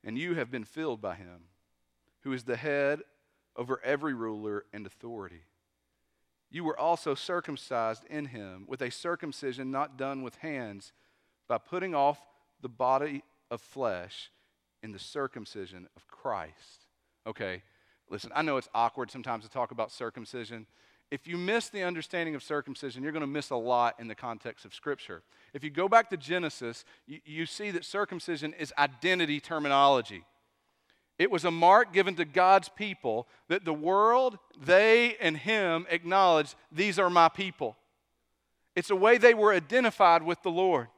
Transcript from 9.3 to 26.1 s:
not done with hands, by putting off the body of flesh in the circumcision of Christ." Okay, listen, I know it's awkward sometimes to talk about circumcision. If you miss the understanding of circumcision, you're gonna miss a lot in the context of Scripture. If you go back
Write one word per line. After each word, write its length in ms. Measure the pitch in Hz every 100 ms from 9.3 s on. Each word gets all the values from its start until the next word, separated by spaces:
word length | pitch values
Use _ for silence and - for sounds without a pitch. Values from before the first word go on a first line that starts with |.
| 135 139 123 131
not 280 | 135 147 135
done 240 | 135 135
with 140 | 131 -
hands, 560 | 165 143 113 101 - _ _ _ _ _ _
by 100 | 117
putting 360 | _ 180 185
off 260 | 151 139 143 _ _ _ _
the 60 | 127
body 560 | 117 127 135 151 139 _ _ _
of 100 | 117
flesh 720 | - 135 123 90 90 - - _ _ _ _ _
in 100 | 110
the 60 | 98
circumcision 880 | - 147 135 131 104 104 90 92 90 _
of 120 | _
Christ." 800 | - 135 104 78 - - _ _ _ _ _ 113
Okay, 360 | 110 101 92 _ _ _ _ _
listen, 240 | 101 117
I 60 | 147
know 160 | 156 135
it's 140 | -
awkward 380 | 113 117 139 120
sometimes 340 | 135 120 113
to 60 | 110
talk 200 | 131 120
about 220 | 117 113
circumcision. 760 | - 117 123 110 127 110 117 110 _ _ _ _
If 160 | 139 -
you 100 | 175
miss 320 | 180 226 -
the 140 | 208
understanding 540 | 180 175 - 180 165 143
of 60 |
circumcision, 600 | - 147 143 131 139 120
you're 80 | 143
gonna 160 | 156 143
miss 240 | 147 139
a 60 | 127
lot 420 | 120 123 117 113
in 80 | 117
the 80 |
context 500 | 110 123 113 120 113
of 80 | 104
Scripture. 520 | - 151 139 - 85 _ _ _
If 120 | 143
you 60 | 151
go 180 | 143 190
back 200 | 226 226